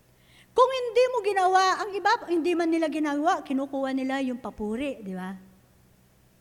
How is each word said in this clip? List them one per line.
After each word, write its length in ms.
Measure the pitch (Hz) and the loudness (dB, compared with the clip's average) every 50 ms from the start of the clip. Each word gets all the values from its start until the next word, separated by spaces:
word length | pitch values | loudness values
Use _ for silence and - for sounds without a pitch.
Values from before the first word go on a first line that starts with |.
| _ _ _ _ _ _ _ - _ _ | _ _ _ _ _ _ _ -20 _ _
Kung 180 | - - 508 508 | 4 4 4 4
hindi 340 | 523 508 494 480 415 480 508 508 | 4 0 -4 0 2 4 4 4
mo 80 | 508 466 381 | 2 0 -2
ginawa, 560 | 415 392 392 359 370 370 370 381 381 339 - | 0 2 2 4 4 4 4 4 4 2 0
ang 100 | 381 415 381 | -4 -6 -4
iba, 160 | 415 349 403 480 466 - 330 | -2 0 2 2 0 0 -2
hindi 240 | 349 330 277 359 | -2 0 0 0
man 180 | 349 339 339 330 | 0 0 0 0
nila 160 | 330 330 320 | 0 0 0
ginawa, 540 | 302 269 311 302 294 285 294 302 349 381 302 | -2 -2 -2 -2 -2 -2 0 0 0 0 0
kinukuha 500 | - - 262 269 277 277 277 269 269 262 262 | -2 -4 -4 -4 -4 -4 -4 -4 -4 -2 -2
nila 240 | 269 262 262 269 269 | -2 -2 -2 -2 -2
yung 160 | 269 254 247 247 | -2 -4 -4 -6
papuri, 600 | - 208 - - 214 208 220 247 294 277 254 277 | -8 -10 -8 -8 -6 -6 -4 -4 -6 -6 -8 -8
di 160 | 208 190 185 | -10 -10 -8
ba? 160 | 180 185 190 196 185 - - - _ _ _ _ _ _ _ _ _ _ _ _ _ _ _ _ _ | -8 -8 -10 -12 -14 -16 -20 -20 _ _ _ _ _ _ _ _ _ _ _ _ _ _ _ _ _